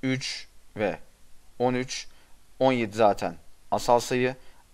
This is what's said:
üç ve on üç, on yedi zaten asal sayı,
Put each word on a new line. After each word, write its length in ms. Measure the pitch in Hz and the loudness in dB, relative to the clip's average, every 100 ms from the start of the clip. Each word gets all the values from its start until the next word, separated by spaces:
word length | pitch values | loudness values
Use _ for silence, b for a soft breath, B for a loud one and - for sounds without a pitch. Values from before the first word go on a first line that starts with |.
üç 460 | 131 131 - - - - - - | -4 -4 -4 -12 -14 -20 -14 -4
ve 220 | 101 80 - - - - - - | -4 -4 -12 -20 -20 -20 -14 -2
on 160 | 123 | -2
üç, 320 | 127 127 - - b b b - - | -2 -4 -10 -12 b b b -14 0
on 140 | 131 | 2
yedi 240 | 127 110 107 | 2 0 4
zaten 400 | 107 98 92 - - - - | 4 4 -2 -6 -16 -18 -6
asal 300 | 104 - 120 | -2 4 2
sayı, 360 | - 127 127 131 b b b | 2 0 -2 -4 b b b